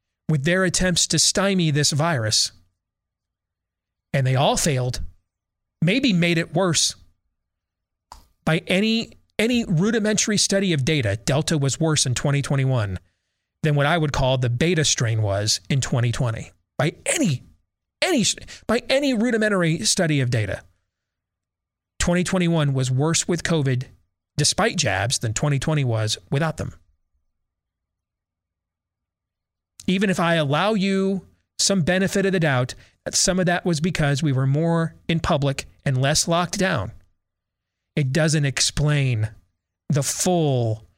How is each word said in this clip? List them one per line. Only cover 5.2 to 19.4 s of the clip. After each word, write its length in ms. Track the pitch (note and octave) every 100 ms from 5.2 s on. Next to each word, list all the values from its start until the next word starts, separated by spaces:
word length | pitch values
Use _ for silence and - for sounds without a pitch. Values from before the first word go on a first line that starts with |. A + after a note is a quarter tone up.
| _ _ _ _ _ -
maybe 320 | E3 B3 C4+
made 240 | F3+ E3+ E3
it 160 | -
worse. 420 | D#3 F#3 D3+ - - - _ _ _ _ _ _ _ _ _ _ - _ _
By 140 | - D#3+ -
any, 460 | F#3 A3 A3+ - - _ -
any 260 | A3+ B3
rudimentary 720 | - D#3+ G#3 A#3+ G#3 G#3+ - G#3
study 360 | - G3 G3
of 120 | D#3
data, 340 | B2+ D#3 A2+ G2+
Delta 320 | - C#3+ D#3 D#3+
was 240 | C#3 -
worse 240 | D#3+ D3
in 100 | C3
twenty 280 | A#2+ D3 C#3+
twenty-one 560 | C3+ C#3 C3+ B2+ G2+ F#2 _ _ _ _ _ -
than 120 | D#3 D3
what 100 | C#3+
I 100 | F3
would 160 | D3+
call 240 | - C3 C3
the 140 | B2
beta 340 | B2 E3+ F3
strain 380 | D3+ - A2+ A2+
was 380 | G#2+ G2 G#2+ - -
in 100 | C#3
twenty 320 | - C3 A#2+
twenty. 400 | - B2+ A2+ - _ _ -
By 160 | F3 - -
any, 380 | F4 A#3 C3 - _ _ _ _ -
any, 220 | F4+ D#4 F#3+ - - - -
by 160 | A#3 -
any 260 | C4 C#4+
rudimentary 640 | A#3 A#3+ A3+